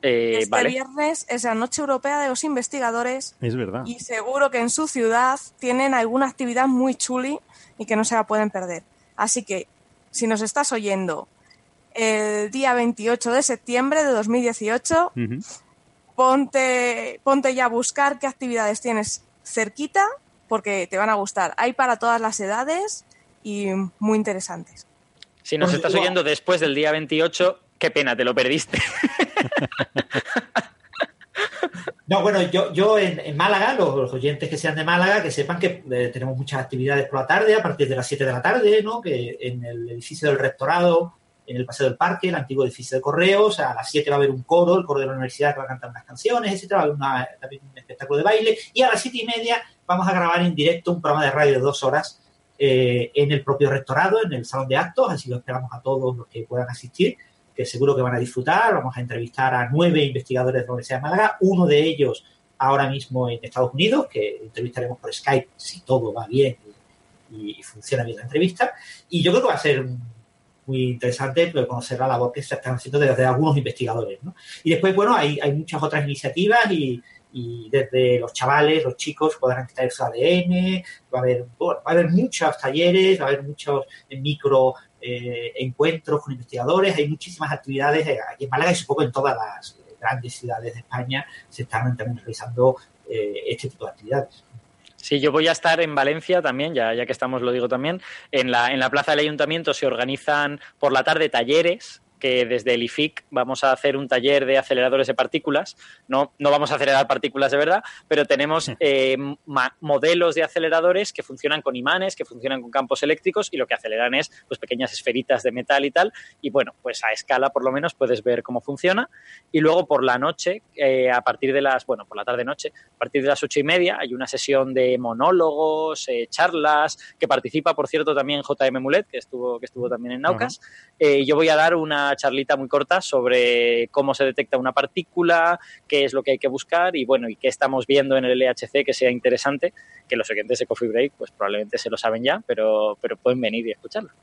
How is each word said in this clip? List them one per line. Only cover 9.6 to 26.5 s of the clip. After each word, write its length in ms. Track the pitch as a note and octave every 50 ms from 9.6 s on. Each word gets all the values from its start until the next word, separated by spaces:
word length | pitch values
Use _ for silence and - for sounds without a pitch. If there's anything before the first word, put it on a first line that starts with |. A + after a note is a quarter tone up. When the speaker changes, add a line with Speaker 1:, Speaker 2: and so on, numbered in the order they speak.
| - _ _ _ _ _ _ _ _ _
Speaker 2:
si 160 | - - A#3+
nos 160 | A3 A3+ G#3
estás 300 | A3 G#3+ - C#4+ C#4+ -
oyendo 560 | C4 A3+ G#3 G3+ G3 F#3+ F#3+ F3+ D#3 D3 - _ _ _ _ _ _ _ _ _ _ _ _ _ _
el 560 | A#3 A3+ A3 A3 G#3+ G#3+ G#3+ G#3 G#3 G#3 G#3
día 240 | G3+ C4+ C4+ C4 B3
veintiocho 580 | B3 A#3 A#3 A#3 - G#3 A3+ A#3+ A#3+ - A#3+
de 120 | A#3 C4 C#4
septiembre 600 | - B3 - _ - A#3+ B3 C4 C#4 D4+ D#4 D#4
de 60 | C#4+
dos 160 | B3+ A3 G#3 G#3
mil 140 | A#3 B3
dieciocho, 680 | B3 A#3+ A3+ - G#3+ G#3 A3+ B3+ - - E4 D#4+ F4 F4+ _
Speaker 3:
Ujú. 220 | - A#2+ G#2+ A#2 C#3+ G#3 - - - _ _ _ _ _ _ _ _ _ _ _
Speaker 2:
ponte, 1040 | - B3+ B3+ C4 C#4 C#4 - - C4+ C4 B3+ B3+ B3 B3 B3 A#3 A#3 A3+ - - - _
ponte 300 | C4+ C#4 C#4 C4 C4+ B3+
ya 120 | B3+ B3+
a 40 | A#3+
buscar 480 | A3+ A#3 B3 - - - C#4+ C#4 C#4+ -
qué 80 | -
actividades 560 | C4+ B3+ _ C4 B3 A#3+ A#3 A3 G#3 G#3+ -
tienes 420 | - B3 A3+ G#3+ G#3+ - - - _ _ _ _ _
cerquita, 600 | - - A#3 A3 G#3+ _ - D4 D4+ _ G4 G4 G#4+ C5 C#5+ _ _ _ _ _ _
porque 400 | A3+ A3 - - G3+ G3 F3 -
te 80 | - F#3+
van 140 | G#3 A3
a 20 | A3
gustar. 400 | G3+ G3 G3+ - G#3 F3+ D#3+ - -
Hay 160 | A#3 B3 B3+
para 240 | - C4+ B3+ A#3 A3+
todas 220 | - A#3 A#3 A#3
las 200 | A3+ A3 A3 -
edades 680 | G#3 F#3+ G#3 A#3 C4 C#4+ D#4+ F4 G4 G#4+ G#4+ - _ _ _ _ _ _ _ _ _
y 240 | A3 G#3 G3+ G3+ G3 F#3+ F#3+ G3 F3+ _ _
muy 180 | G#3+ G#3+ A3 G#3+
interesantes. 720 | G#3+ G#3+ G3+ F#3 F#3+ - F3 E3+ E3+ _ _ - - _ _ _ _ _ _ _ - _ _ _ _
Speaker 1:
Si 160 | - D3+ D#3
nos 80 | E3 F3+
Speaker 4:
Pues 80 | F3+
Speaker 1:
estás 160 | F3 E3 E3+
Speaker 4:
igual. 140 | F#3+ - F3+
Speaker 1:
oyendo 180 | F3+ F#3 F3+ D#3+
después 360 | D3 D3+ - _ -